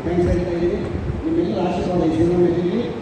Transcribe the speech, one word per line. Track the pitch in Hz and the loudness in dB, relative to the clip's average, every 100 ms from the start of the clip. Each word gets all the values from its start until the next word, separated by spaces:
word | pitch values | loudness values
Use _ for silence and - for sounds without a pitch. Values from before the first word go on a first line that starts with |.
ಥ್ಯಾಂಕ್ಸ್ | 165 175 175 | 0 0 2
ಹೇಳ್ತಾ | 170 175 170 | 2 0 0
ಇದ್ದೀವಿ. | 175 208 - - - - | 0 -2 -4 -4 -4 -4
ನಿಮ್ಮೆಲ್ಲರ | 160 165 180 214 - | -2 0 0 0 -2
ಆಶೀರ್ವಾದ | 180 180 175 160 | -2 -2 0 2
ಈ | 160 | 2
ಸಿನಿಮಾ | 170 175 | 2 4
ಮೇಲೆ | 175 170 | 2 2
ಇರಲಿ. | 175 214 233 - | 0 -2 -4 -6